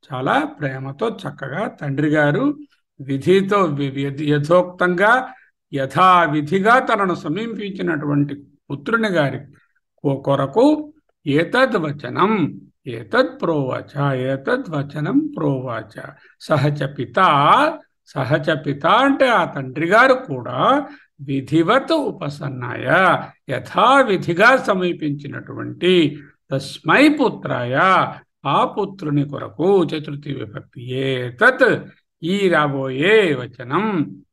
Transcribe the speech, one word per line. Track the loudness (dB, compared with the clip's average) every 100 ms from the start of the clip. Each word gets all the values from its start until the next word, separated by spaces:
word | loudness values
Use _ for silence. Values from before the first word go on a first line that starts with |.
| _
చాలా | -6 0 0
ప్రేమతో | 0 -6 -8 -6 -10 -4 -6
చక్కగా | -4 -12 -10 -10 -6 -6
తండ్రి | -8 -6 -2 0
గారు | 2 2 2 0 -4 -12 _ _ _
విధితో | -6 -4 4 4 4 2
వి-, | 0 0 -4
వి-, | -4 -6 -4
యథోక్తంగా | 0 0 4 2 2 -2 -2 2 4 2 0 -14 _ _ _
యథావిధిగా | -6 -4 2 6 6 4 0 0 0 4 4
తనను | 4 0 0
సమీపించినటువంటి | -2 -4 -6 -6 -8 -8 -6 -4 -4 -2 0 0 -4 -14 _ _
పుత్రుని | -10 -2 0 0
గారి | 0 0 -4 -14 _ _ _ _ _
కొ-, | -4 -2
కొరకు | -2 -2 0 4 4 2 -4 _ _ _ -2
ఏతద్ | 0 2 2 2 0
వచనం, | -4 -8 -8 -2 0 2 -2 -4 -20 _ -14
ఏతద్ | -12 -4 0 0 -2
ప్రోవాచ, | -4 -2 -2 -6 -8 -4 -2 -2
ఏతద్ | -4 -4 -2 -2 -2
వచనం | -6 -6 -6 0 0 0 -4
ప్రోవాచ. | -2 -2 -4 -10 -10 -16 -18 -20 _ _
సహచ | -2 0 0 -2 -6
పిత, | -8 -4 2 4 4 6 4 4 -2 _ _ _
సహచ | -6 0 0 0 -2
పిత | -2 -2 2
అంటే | 4 4 4 4
ఆ | 4
తండ్రి | 0 -4 -8 -4 2
గారు | 6 6
కూడా, | 4 0 -8 -6 0 2 2 -2 -14 _ _
విధివత్ | -6 -6 0 0 4 2 2
ఉపసన్నాయ, | -2 -2 -6 -10 -8 -10 -8 -10 -8 0 4 4 2 -4 _ -8
యథావిధిగా | -8 -4 2 4 4 4 0 -2 4 6 4
సమీపించినటువంటి, | 2 -2 -2 -4 -6 -6 -8 -14 -12 -12 -12 -4 2 4 2 -2 -18 _ _
తస్మై | -8 -8 -10 0 4 6
పుత్రాయ, | 4 -2 -2 -6 -4 -2 2 4 4 2 -4 _ _ -2
ఆ | 0
పుత్రుని | 0 -2 -8 -6 -2 -2 -2
కొరకు, | -6 -10 -4 2 2
చతుర్థి | 2 -4 -8 -12 -10
విభక్తి, | -10 -10 -14 -18 -18 -10
ఏతత్ | -6 -4 -4 -6 0 0 4 2 2 -4 _ _ _
ఈ | -4 0 2
రాబోయే | 2 0 -2 -6 -2 2 4 4
వచనం | -2 -6 -14 -4 -2 -2 -2 -4 -8 _